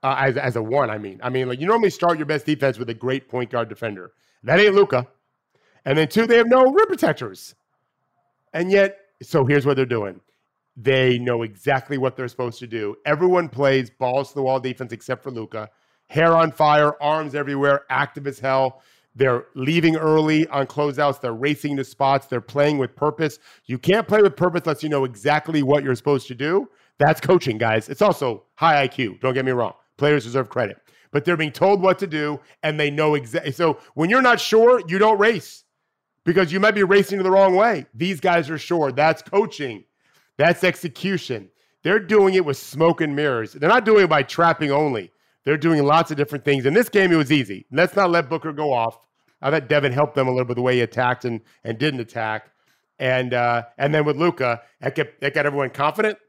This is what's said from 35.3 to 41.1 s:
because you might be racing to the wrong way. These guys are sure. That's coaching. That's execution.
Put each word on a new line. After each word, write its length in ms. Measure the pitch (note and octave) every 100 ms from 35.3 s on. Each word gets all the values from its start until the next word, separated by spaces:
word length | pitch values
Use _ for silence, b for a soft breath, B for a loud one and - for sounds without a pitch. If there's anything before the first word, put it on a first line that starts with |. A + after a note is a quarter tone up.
| G#3+ - - _ _ _ _ _ _
because 300 | - F3 F3+
you 80 | F#3
might 140 | G#3+ G#3
be 80 |
racing 340 | F#3+ G3 G3 G3+
to 60 |
the 80 | F#3
wrong 240 | F#3+ G3 F#3
way. 300 | A3+ F#3 -
These 280 | A2+ F3 F3
guys 280 | F3+ E3+ C#3+
are 80 | D#3
sure. 360 | - F3 C#3+
That's 280 | B2 D#3 D#3+
coaching. 600 | - G3 A3 - C#3 G#2 _ _ _ _ _ -
That's 260 | D#3 F3
execution. 840 | F#3 - F3 - F#3+